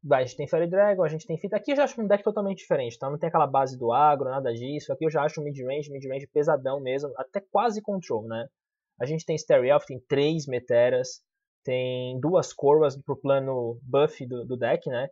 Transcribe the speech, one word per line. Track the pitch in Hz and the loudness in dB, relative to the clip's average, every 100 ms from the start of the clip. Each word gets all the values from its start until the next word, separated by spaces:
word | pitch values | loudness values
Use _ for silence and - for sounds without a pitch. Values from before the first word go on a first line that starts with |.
vai, | 143 139 | 2 2
a | 123 | 2
gente | - | -6
tem | 143 | -2
Fairy | 160 170 | 0 2
Dragon, | 185 208 190 | 4 4 4
a | 160 | 0
gente | 156 - | -2 -6
tem | 160 | -6
fita. | 196 202 | -4 -4
Aqui | 247 | -2
eu | 277 | 0
já | |
acho | 277 - | 0 0
um | 208 | 2
deck | 202 | 2
totalmente | 214 214 202 185 | 2 -2 -4 -4
diferente, | - 151 120 113 | -2 0 0 -6
então | 135 | -6
não | 151 | -4
tem | 170 | 0
aquela | 165 143 | 2 2
base | 135 135 131 | 2 0 0
do | 120 | 0
agro, | 120 151 143 127 | 4 4 4 0
nada | 135 131 | -2 -4
disso. | 117 123 147 - | -4 -6 -8 -6
Aqui | 135 | -2
eu | 160 | 0
já | 147 | 0
acho | 147 160 | -2 -2
um | |
mid-range, | 147 139 127 143 147 | -8 -6 -6 -6 -6
mid-range | 139 131 135 139 | -10 -8 -8 -2
pesadão | 151 147 147 131 143 | 0 2 0 0 -4
mesmo, | 131 135 143 - | -2 -4 -4 -8
até | - 202 | -8 -8
quase | 202 196 240 208 | -2 0 0 -2
control, | 208 196 - 117 113 | -6 -6 -4 -6 -4
né. | 113 120 _ _ _ _ _ | -8 -10 _ _ _ _ _
A | |
gente | 127 160 | -4 -4
tem | - 156 | -4 -6
Starry | - 143 123 | 4 4 6
Elf, | 143 | 2
tem | - 127 _ | 2 -16 _
três | 139 147 165 143 | 0 2 0 -4
Meteras, | 123 123 120 123 127 127 - _ _ _ _ | -6 0 4 4 2 -2 -10 _ _ _ _
tem | - 127 127 127 127 127 | -4 -2 -2 -4 -6 -4
duas | 143 180 143 | 2 2 0
Korras | - 139 151 151 139 | 0 4 6 4 0
pro | - 135 | -8 -6
plano | 139 139 135 127 117 117 | 0 0 0 -4 -4 -8
buff | 131 135 151 - 123 | -2 2 2 -2 -10
do, | 123 | -8
do | 117 123 | -8 -4
deck, | 120 147 - | -2 -2 -2
né. | 120 139 | -6 -6